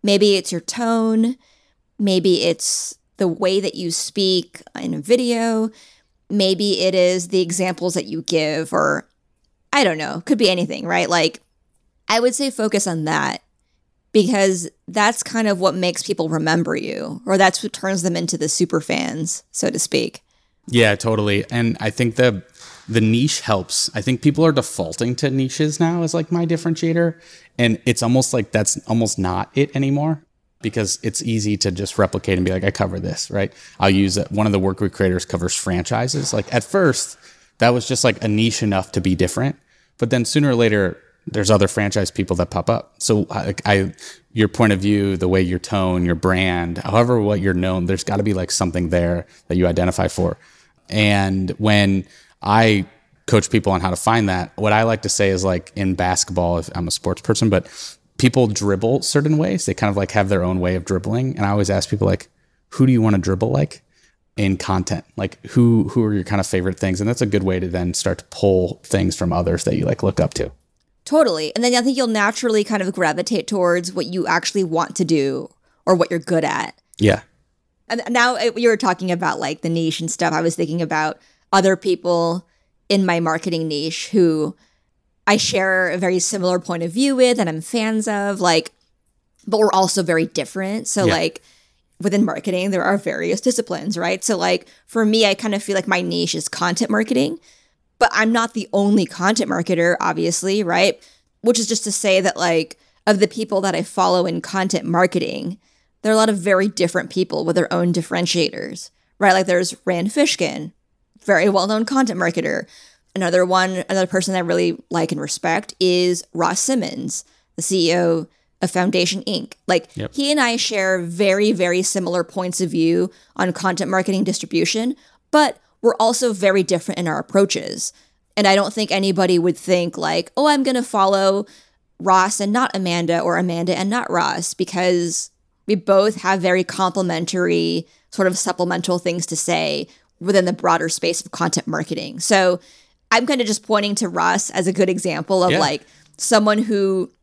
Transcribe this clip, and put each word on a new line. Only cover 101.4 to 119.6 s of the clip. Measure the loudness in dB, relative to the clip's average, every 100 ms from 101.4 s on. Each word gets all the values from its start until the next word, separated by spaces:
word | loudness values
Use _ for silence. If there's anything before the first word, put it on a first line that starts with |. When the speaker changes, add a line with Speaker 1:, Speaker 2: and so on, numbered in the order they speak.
Speaker 1:
Which | 0 0
is | 0
just | -4
to | -4
say | -2 2 2
that, | 2 0
like, | 0 0 -2 -12 _ _ 0
of | 2
the | 2
people | 0 -4 -2
that | 0
I | -2
follow | -4 0 2 2 0
in | -4
content | -6 -4 -2 -2
marketing, | 0 2 2 0 -4 -6 -10 -12 _ _ _ _
there | 0
are |
a | 2
lot | 2
of | 0
very | 2 2 2
different | 0 -2 -2 -4
people | -4 -2 -2
with | 0 0
their | 0
own | 0 0
differentiators, | 0 -2 -4 -2 0 -2 -4 -10 -12 -16 _ _ _
right? | 4
Like, | 4 4
there's | 0 0 -4 -4
Rand | -2 -2
Fishkin, | 0 0 0 -4 -4 -12 _ _ _ _ _
very | 0 2 4
well-known | 2 0 -2
content | 0 2 0 0
marketer. | -2 -2 -4 -4 -8 -20 -20 _ _
Another | -4 2 2 2
one, | 2 0 -2 -2
another | -2 0
person | 0 0
I | -2
really | 0 0 0 -2 _
like | -2 -2
and | -4
respect | -6 -6 -2 -2 -4 -2
is | 2 2 2 0 -6
Ross | -2 -2 0
Simmons, | 0 -2 -4 -8 -8 -10 -14 _ _ -10
the |
C | -2 0 2
E | 2
O | 2 0 -4 _ _ _
of | -4
Foundation | 0 0 0 0 -2
Inc. | -6 -8 -8 -14